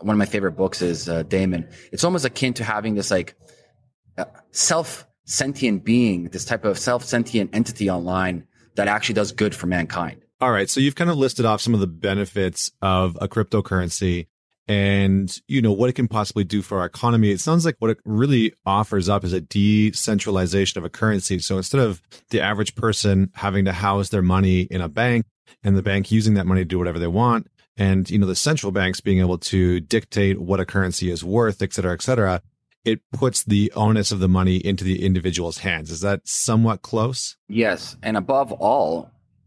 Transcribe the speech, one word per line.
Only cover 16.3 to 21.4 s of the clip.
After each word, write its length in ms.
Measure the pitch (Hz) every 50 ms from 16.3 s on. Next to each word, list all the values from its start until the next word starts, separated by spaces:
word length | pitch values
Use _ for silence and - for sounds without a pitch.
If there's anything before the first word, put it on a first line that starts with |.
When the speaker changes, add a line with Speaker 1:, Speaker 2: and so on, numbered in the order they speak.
| - 107 98
Speaker 2:
do 180 | 85 107 104 92
for 180 | - 101 95
our 60 | 90
economy. 440 | 87 - - - 120 117 113 110 104
It 100 | 101 90
sounds 240 | - 151 160 170 165
like 120 | 165 135 -
what 100 | 113 110
it 80 | 110 - -
really 500 | - 107 107 123 143 139 120 110 110 - _ -
offers 440 | 95 98 101 107 - - 101 87 92
up 160 | 104 101 92
is 80 | 90 90
a 80 | 92
decentralization 1400 | 78 - - 104 101 104 107 107 107 107 104 - - - 107 101 - 107 98 95 92 85 87 98 98 92 - 95
of 60 | 82
a 60 | 82
currency. 480 | - - 110 110 107 98 - - 101
So 200 | 87